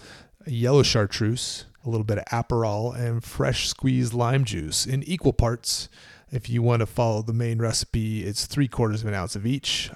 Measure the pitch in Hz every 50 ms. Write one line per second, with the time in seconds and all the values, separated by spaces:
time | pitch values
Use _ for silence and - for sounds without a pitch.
0 | - - - - - - _ _ - - 123 117 117 120 139 143 131 - - 117
1 | 104 101 - - 113 107 120 123 - - - - - - _ _ - 120 113 110
2 | 107 107 107 98 - - - 117 117 - 127 117 113 107 104 104 113 120 123 123
3 | 120 117 117 117 - - - - 139 135 - - - - - - - 135 131 127
4 | 123 117 113 120 120 117 131 139 135 104 104 87 76 78 - - - 107 131 139
5 | 147 147 185 170 - 139 117 - 120 117 120 120 - - - - - - - -
6 | - - - - _ - 139 120 - 117 120 120 117 120 120 113 110 - - -
7 | 120 113 110 107 110 117 113 117 120 117 117 113 117 113 110 - - - - 113
8 | 110 110 110 107 87 98 104 - - - - 147 143 117 - - 120 110 107 107
9 | 113 107 101 98 92 - - 101 98 117 135 139 - - - - - - -